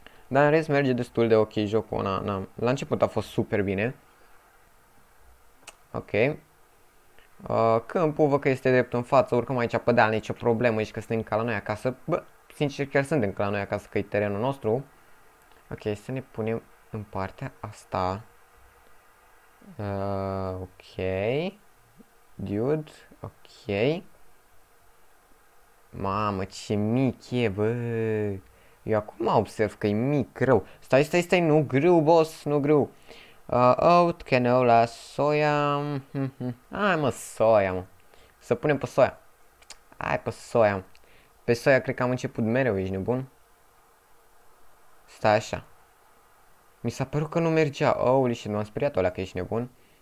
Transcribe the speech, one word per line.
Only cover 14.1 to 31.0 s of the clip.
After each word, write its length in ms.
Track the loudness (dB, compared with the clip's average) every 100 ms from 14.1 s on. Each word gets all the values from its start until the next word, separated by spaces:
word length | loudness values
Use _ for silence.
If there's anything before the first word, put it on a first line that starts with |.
| -2 -2 -2
nostru. 460 | -4 -2 -2 -2 -4 -20 -20 -20 -20 _ _ -20 -16
Ok, 260 | -8 -6 -6
să 140 | -8
ne 100 | -10
punem 400 | -10 -8 -6 -6 -10 -20 -14
în 140 | -12
partea 480 | -10 -8 -8 -8 -14 -12
asta. 640 | -16 -16 -8 -4 -4 -6 -10 -20 _ _ -20 _ -20 -20 _ _ _ _ _ _ -20 -10
Uh, 800 | -6 -6 -4 -4 -6 -6 -6 -8
ok. 440 | -12 -16 -16 -8 -4 -2 -2 -2 -4 -10 _ _ _ _ -20 _ _ -12
Dude, 560 | -6 -2 -2 -2 -6 -18 -20 -18
ok. 840 | -18 -18 -20 -16 -4 0 0 -2 -8 -20 -20 -20 _ -20 -20 _ _ _ -20 _ _ -20 _ -20 _ _ _
Mamă, 540 | -8 -4 -2 -2 -4
ce 300 | -6 -10 -4
mic 580 | -2 0 0 0 -2 -6
e, 180 | -2 -2
bă. 220 | 0 -2 -2 -4 -4 -2 -2 -4 -6 -14 _ -20 _
Eu 140 | -2 -2
acum 300 | -2 -6 0
observ 500 | 0 0 -2 -4 0
că 100 | -2
e 40 |
mic, 480 | 0 0 -2 -4 -2
rău. 260 | 2 2 0 -14
Stai, 240 | 0 2